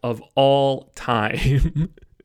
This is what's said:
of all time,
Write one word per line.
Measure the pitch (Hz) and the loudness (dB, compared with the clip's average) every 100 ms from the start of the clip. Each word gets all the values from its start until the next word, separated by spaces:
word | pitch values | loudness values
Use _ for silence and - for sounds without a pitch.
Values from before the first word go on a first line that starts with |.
of | 120 113 - - | -8 -8 -6 0
all | 139 139 139 135 - - | 2 4 2 -2 -8 -12
time, | - 117 107 - 127 135 165 147 160 - - _ | -4 -2 -2 0 0 2 0 0 -4 -6 -20 _